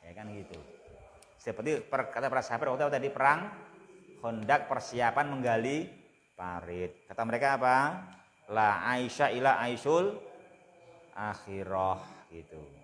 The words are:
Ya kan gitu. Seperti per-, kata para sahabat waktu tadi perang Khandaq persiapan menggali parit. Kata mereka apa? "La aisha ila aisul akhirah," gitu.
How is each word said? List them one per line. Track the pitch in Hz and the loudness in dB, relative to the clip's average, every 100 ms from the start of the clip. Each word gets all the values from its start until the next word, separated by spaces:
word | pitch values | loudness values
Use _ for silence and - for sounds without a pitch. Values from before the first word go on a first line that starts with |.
Ya | 85 | -18
kan | 90 107 | -14 -12
gitu. | 104 92 82 71 - - - - - - _ | -12 -12 -16 -18 -20 -20 -20 -20 -20 -20 _
Seperti | - 110 127 147 - | -8 -6 -2 -2 0
per-, | 131 127 | -2 -2
kata | 113 131 | -2 0
para | 131 | 0
sahabat | 131 117 143 127 | -2 -2 0 0
waktu | 147 | 0
tadi | 139 139 | 0 -2
perang | 131 135 156 202 - - - - - - - | 4 4 4 0 -12 -18 -20 -20 -20 -20 -8
Khandaq | 117 113 107 143 - | -6 -6 2 2 4
persiapan | 123 - 120 120 127 147 | -4 -4 0 2 2 0
menggali | 139 123 113 120 151 185 - - _ _ | 0 0 2 0 -2 -6 -12 -20 _ _
parit. | - 90 87 85 87 90 - _ | -12 -8 -8 -8 -6 -6 -8 _
Kata | - 113 | -4 -2
mereka | 120 139 135 | 2 2 4
apa? | 127 131 143 180 185 - _ _ - | 6 6 4 -2 -12 -20 _ _ -4
"La | 107 107 101 104 127 | 2 4 4 0 0
aisha | 123 - 143 | -2 0 0
ila | 120 135 95 | 4 4 4
aisul | 120 120 143 165 190 214 - - - - - - - - - | 2 -2 2 2 2 -4 -14 -20 -20 -20 -20 -20 -20 -20 -18
akhirah," | - 107 98 - 98 95 95 95 92 - - - | -8 -6 -6 -10 -10 -4 0 2 0 -6 -20 -18
gitu. | 82 80 80 73 67 | -18 -16 -16 -16 -20